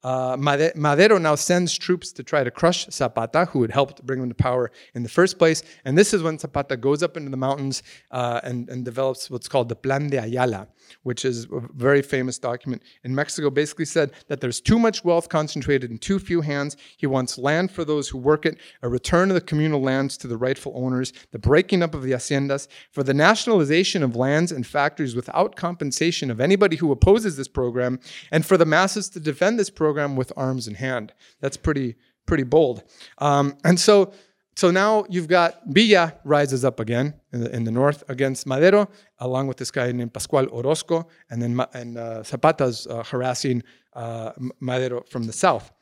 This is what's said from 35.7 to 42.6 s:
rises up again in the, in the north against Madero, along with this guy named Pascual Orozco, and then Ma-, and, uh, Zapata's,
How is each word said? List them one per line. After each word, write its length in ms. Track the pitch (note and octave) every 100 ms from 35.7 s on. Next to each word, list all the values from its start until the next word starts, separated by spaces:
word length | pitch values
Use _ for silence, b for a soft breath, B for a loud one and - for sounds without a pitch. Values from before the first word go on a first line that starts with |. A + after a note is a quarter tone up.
| D3 A3+ G3 E3 -
rises 440 | C#3 D3 D3 C3 C3
up 140 | A#2+
again 340 | A2+ A#2+ C#3+ D3 _
in 80 | B2
the, 160 | A#2 A#2
in 80 |
the 60 | A2+
north 340 | A#2 C#3 D3 -
against 380 | B2+ C3+ C3 -
Madero, 440 | C3 F3 G3+ G3+ b b _
along 260 | B2+ C3 C#3
with 100 | B2
this 140 | B2+
guy 200 | - B2
named 200 | B2 A#2+
Pascual 360 | G#2+ - C#3+ C3+
Orozco, 600 | A#2 B2+ D#3 - E3 E3 b b
and 100 | A#2
then 160 | A#2+ B2
Ma-, 100 | B2+
and, 240 | B2 A#2+ A#2
uh, 260 | A#2 A2+
Zapata's, 640 | A2 C3 D3+ D#3+